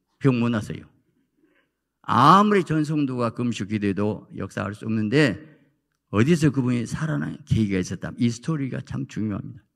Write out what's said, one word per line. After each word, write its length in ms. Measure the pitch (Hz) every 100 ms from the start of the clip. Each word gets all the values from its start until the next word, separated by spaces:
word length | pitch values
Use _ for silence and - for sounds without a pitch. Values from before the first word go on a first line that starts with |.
| _ _
병 200 | 135 123
못 120 | 117
나서요. 340 | 113 92 71 - _ _ _ _ _ _ _ _ _ _ _
아무리 600 | - 110 143 190 208 202
전성도가 680 | 156 156 151 151 135 123 117
금식 380 | 117 120 107 98
기도해도 600 | 107 101 95 104 - - -
역사할 380 | 95 - 101
수 100 | 101
없는데, 600 | 113 110 107 139 143 90 - _ _ _ _ _ _
어디서 400 | 98 135 170 151
그분이 340 | 131 123 120 113
살아난 520 | - 156 147 151 - -
계기가 320 | 110 104 95
있었다. 320 | 87 92 78 -
이 100 | 120
스토리가 500 | 113 - 156 131 127
참 240 | - 120 -
중요합니다. 560 | - 107 98 - 113 _